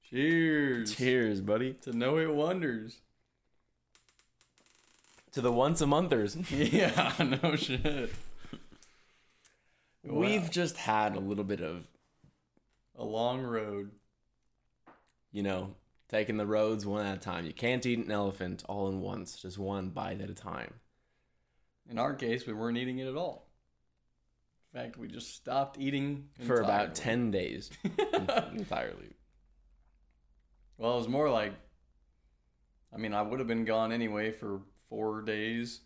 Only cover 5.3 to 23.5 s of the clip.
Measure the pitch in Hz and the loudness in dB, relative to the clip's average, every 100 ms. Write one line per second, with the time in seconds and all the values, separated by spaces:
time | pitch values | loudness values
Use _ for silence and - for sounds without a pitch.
5.3 | - 123 120 139 165 143 147 180 127 104 | 0 4 6 6 6 6 4 6 4 2
6.3 | 160 185 143 147 180 185 - 123 - 143 | -2 -4 2 4 6 4 4 2 2 2
7.3 | 131 170 151 - 127 151 143 117 - - | 4 2 2 0 0 0 0 -2 -4 -6
8.3 | - - - - - - _ _ _ _ | -8 -10 -12 -16 -20 -20 _ _ _ _
9.3 | _ - _ _ _ _ _ 143 143 196 | _ -20 _ _ _ _ _ -2 2 4
10.3 | 214 170 170 165 - - 107 107 98 98 | 4 2 0 0 -2 2 4 4 0 -2
11.3 | 104 98 101 82 85 78 _ _ _ - | -2 0 -2 -4 -6 -12 _ _ _ -20
12.3 | _ _ _ _ _ _ - 113 113 120 | _ _ _ _ _ _ -10 -4 0 2
13.3 | 131 127 113 107 101 101 - _ _ _ | 0 -2 -2 -2 -4 -6 -12 _ _ _
14.3 | _ _ _ _ _ - - _ _ _ | _ _ _ _ _ -20 -20 _ _ _
15.3 | 101 98 92 95 98 _ _ _ 110 107 | -4 -2 -2 -6 -12 _ _ _ 0 0
16.3 | 107 104 107 107 107 101 104 101 95 98 | 0 2 2 4 2 -2 -2 -2 -4 -4
17.3 | 87 82 - 120 127 123 117 107 104 101 | -6 -6 -2 0 0 0 0 0 0 -2
18.3 | 98 90 87 - 101 98 95 95 98 90 | -2 -6 -6 -6 -2 -2 -2 -4 -6 -10
19.3 | - 92 92 98 98 92 82 95 95 101 | -12 -12 -8 -4 -4 -4 -6 -6 -6 -8
20.3 | 92 95 64 - 117 _ _ _ _ _ | -10 -10 -8 -10 -14 _ _ _ _ _
21.3 | _ _ _ _ _ - 117 135 135 120 | _ _ _ _ _ -10 -2 -2 0 -2
22.3 | 123 123 107 117 120 127 127 131 139 175 | -2 -2 -4 -2 0 -2 -4 -4 -4 -6
23.3 | - - | -8 -18